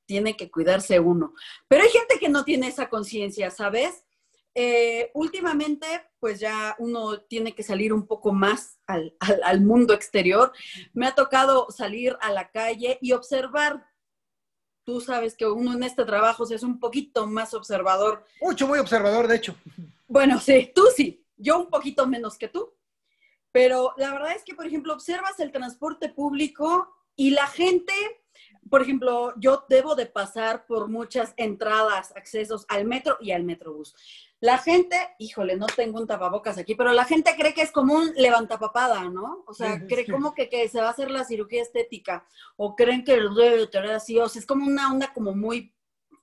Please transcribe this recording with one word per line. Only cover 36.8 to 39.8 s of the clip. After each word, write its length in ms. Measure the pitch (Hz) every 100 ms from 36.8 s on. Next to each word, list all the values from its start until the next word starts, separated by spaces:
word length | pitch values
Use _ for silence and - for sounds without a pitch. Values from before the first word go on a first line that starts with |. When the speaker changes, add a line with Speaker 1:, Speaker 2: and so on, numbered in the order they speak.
| 247
Speaker 1:
la 140 | 247 247
gente 280 | 320 320
cree 200 | 320 302
que 80 | 311
es 80 | 311
como 240 | 294 262
un 180 | 302 320
levantapapada, 960 | 311 247 233 226 220 214 240 247 208 180
¿no? 340 | 180 226 370 294
O 80 |
sea, 220 | 208 220
Speaker 2:
Ujú, 100 | 180